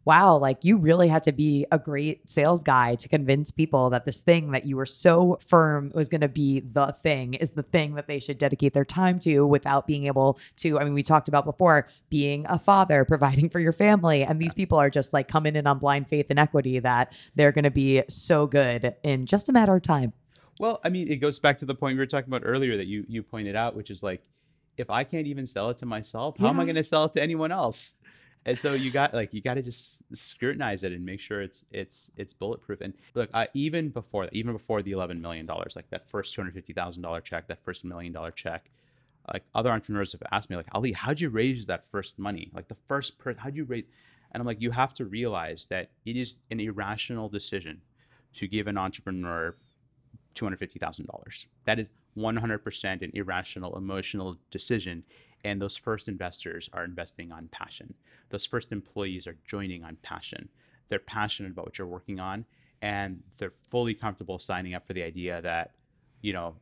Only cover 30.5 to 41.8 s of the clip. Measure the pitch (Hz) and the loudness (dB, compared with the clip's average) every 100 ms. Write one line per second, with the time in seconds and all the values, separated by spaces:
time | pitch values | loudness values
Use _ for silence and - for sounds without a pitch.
30.5 | 143 123 98 95 87 90 98 - 101 98 | -4 -4 -4 -6 -8 -10 -12 -10 -8 -10
31.5 | - - 104 95 - - - 98 _ 101 | -14 -16 -14 -12 -16 -18 -16 -16 _ -10
32.5 | 113 - 101 98 - _ 120 107 113 113 | -8 -10 -12 -12 -14 _ -8 -4 -4 -4
33.5 | 139 151 170 156 120 - 101 87 104 117 | -4 -4 -4 -6 -10 -8 -6 -6 -6 -6
34.5 | 110 - 107 95 95 90 85 85 82 82 | -8 -6 -6 -4 -6 -6 -8 -10 -10 -10
35.5 | 82 87 90 - 92 - 104 - - 90 | -10 -10 -14 -14 -14 -10 -8 -8 -10 -10
36.5 | 90 - 85 90 87 87 85 - 82 80 | -12 -12 -10 -10 -8 -8 -10 -8 -10 -10
37.5 | 82 - 90 90 87 87 82 85 - 85 | -12 -12 -12 -12 -12 -12 -12 -12 -10 -10
38.5 | 82 - _ _ _ _ _ - - - | -10 -12 _ _ _ _ _ -14 -12 -6
39.5 | 113 120 110 - 104 95 - - 101 - | -2 0 0 -2 -4 -4 -8 -6 -6 -4
40.5 | 90 - 104 127 101 120 156 165 110 123 | -8 -6 -4 -4 -4 -4 -4 -2 0 0
41.5 | 123 92 85 | -2 -6 -8